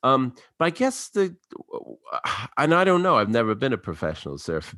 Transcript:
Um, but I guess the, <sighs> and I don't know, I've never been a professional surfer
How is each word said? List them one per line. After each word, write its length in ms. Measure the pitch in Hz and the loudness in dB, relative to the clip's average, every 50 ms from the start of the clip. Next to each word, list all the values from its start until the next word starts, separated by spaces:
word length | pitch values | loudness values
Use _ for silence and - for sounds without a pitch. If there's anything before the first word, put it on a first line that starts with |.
| - | 0
Um, 320 | 127 135 131 131 123 - - - _ _ - | 2 2 2 2 -2 -6 -10 -18 _ _ -2
but 60 | 165 | -2
I 40 | 170 | -2
guess 400 | 165 - 254 262 254 - - - | 0 0 0 -2 -2 -4 -10 -4
the, 260 | - 208 196 180 175 - _ _ - - - - - - - - 57 - | -2 -2 -2 -2 -4 -8 _ _ -20 -18 -14 -12 -12 -12 -12 -14 -18 -18
<sighs> 560 | _ - - - - - - 98 113 - - 127 | _ -10 -8 -6 -4 -4 -4 -6 -8 -6 -2 0
and 180 | 147 156 165 | 2 4 4
I 80 | 175 190 | 4 6
don't 180 | 190 180 180 | 6 4 4
know, 140 | 180 185 156 | 4 4 4
I've 140 | 110 104 104 | 4 4 2
never 260 | 113 117 113 110 107 | 2 2 2 2 0
been 180 | 107 131 135 120 | 0 0 0 -2
a 40 | 104 | -2
professional 600 | - 95 80 - 92 78 78 - - 78 69 69 | -4 -6 -6 -4 -4 -4 -4 -6 -8 -10 -10 -8
surfer 380 | - - 80 78 - - - | -6 -4 -4 -4 -4 -8 -10